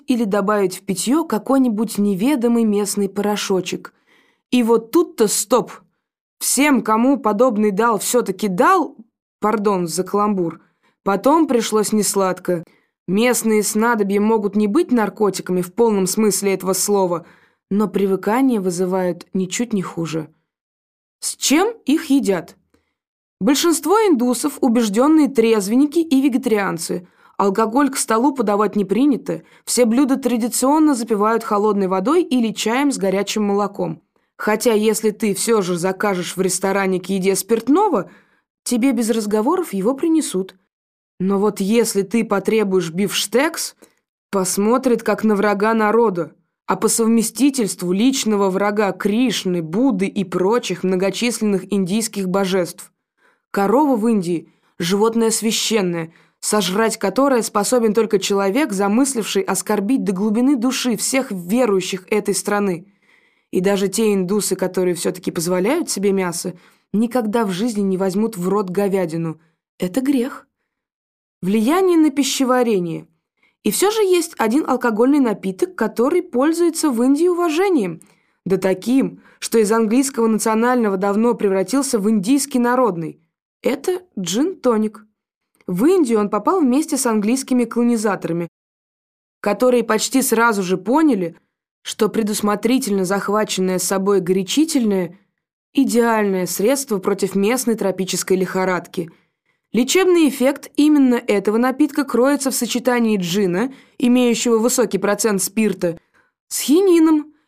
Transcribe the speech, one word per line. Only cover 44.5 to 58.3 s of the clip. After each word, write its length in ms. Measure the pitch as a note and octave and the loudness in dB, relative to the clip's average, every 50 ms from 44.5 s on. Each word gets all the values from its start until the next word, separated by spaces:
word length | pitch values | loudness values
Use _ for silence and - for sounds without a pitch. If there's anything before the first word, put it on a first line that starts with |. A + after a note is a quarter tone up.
| - G3+ G3+ G#3+ A#3+ C4 C4 C4 A#3+ A3+ - | -2 0 2 2 2 2 2 0 0 0 0
как 220 | A3 G#3 G3+ - | -2 -2 0 0
на 100 | A3 G#3+ | 0 0
врага 380 | G3 G#3 G#3 G#3 G3 G#3 A3 A3+ | 2 2 0 0 0 0 0 0
народа, 580 | A3 G#3+ G#3 G#3+ A#3 A#3+ G#3+ F#3+ F3 D#3+ C3+ - _ _ _ _ _ _ - | 2 2 2 2 2 2 2 0 -2 -6 -8 -12 _ _ _ _ _ _ -6
а 100 | F#3+ F#3 | -4 -2
по 100 | - G#3+ | 0 0
совместительству 1040 | - - A3+ A3 A3+ A#3 G#3+ A3 - - C4 C#4+ C4+ C4 G#3+ F3+ - - F3+ F3 | 0 2 2 2 2 2 0 -2 -2 0 0 0 2 0 -2 -4 -4 -6 -4 -2
личного 580 | F#3 G3 A#3 C4+ C4 - - A3 G#3+ G3+ G3+ F#3+ | 0 2 2 2 0 0 -2 -2 0 2 0 0
врага 440 | F3+ F#3+ G3+ G#3 G#3 G#3 G#3+ F#3+ F#3+ | 0 0 -2 0 0 0 -2 -2 -2
Кришны, 680 | F#3+ - G3+ G#3 A#3 C4 A#3+ F3+ - - F#3 F3+ F3 | -2 -2 0 0 2 0 0 -2 -2 -4 -2 -4 -4
Будды 460 | D#3+ D#3 E3 G#3+ C4 C#4 G#3+ F3+ G3 - | -4 -4 -2 0 0 0 0 0 -2 -2
и 160 | - G#3 F#3 | -2 -4 -6
прочих 640 | E3+ F3+ F3 F3+ G3 A#3 B3 A#3+ - F3+ F3+ - | -4 -2 -2 0 0 0 0 -2 -4 -6 -4 -2
многочисленных 880 | F#3 F#3+ F3+ F#3+ G3 F#3 - A3+ B3 A3+ - A3 G#3 G3+ F3+ - - G#3 | -2 0 0 0 -2 -2 -2 -2 -4 -2 -2 -2 -2 -2 -2 -2 -4 -2
индийских 560 | G3 F#3+ E3 G3 A3+ A3 A3 - G3+ F#3+ F#3 | -2 -2 -2 -2 -2 -4 -4 -6 -6 -4 -2
божеств. 640 | F3+ G3 G3 F3+ F#3+ F#3+ E3+ E3 - - - - _ _ _ _ _ _ _ _ _ _ _ _ | -2 -2 0 0 0 -2 -2 -4 -6 -14 -20 -20 _ _ _ _ _ _ _ _ _ _ _ _
Корова 460 | - G3+ G3 G3 G#3+ C#4 D#4 C#4 C4 G#3+ | -4 -2 0 2 2 2 2 2 2 2
в 100 | G#3 A#3+ | 2 2
Индии — 460 | A3+ G3+ E3 E3+ F3 D#3 D#3 - _ _ _ _ _ - | 0 0 0 -2 -4 -6 -6 -10 _ _ _ _ _ -8
животное 520 | F3+ E3+ G3 G3+ A3 A3+ A3+ A#3 A3+ A3 | -4 -2 0 2 2 2 2 2 0 0
священное, 840 | G#3+ - G#3 A3+ G#3+ - - - A3 A3 F#3 F3 E3+ E3+ E3 E3 - _ _ _ _ _ | 0 0 -2 -2 -2 -2 -2 -2 0 0 0 -2 -4 -4 -8 -10 -14 _ _ _ _ _
сожрать 560 | - - G#3 G#3+ F#3+ F3+ F#3 A3 A3+ A3 A3 | -6 -2 -2 0 0 0 0 0 0 0 0
которое 460 | - - G3 F#3+ - C#4 C#4+ C4 A#3 | -2 -4 -2 0 2 2 4 2 2
способен 520 | G3+ - - G#3 G3+ - B3+ B3 A3+ A3 G3 | 0 0 -2 -2 0 2 2 2 2 2 2
только 260 | A3+ A3 F#3+ G#3 F#3+ | 2 2 2 0 0
человек, 520 | F#3+ - | 0 0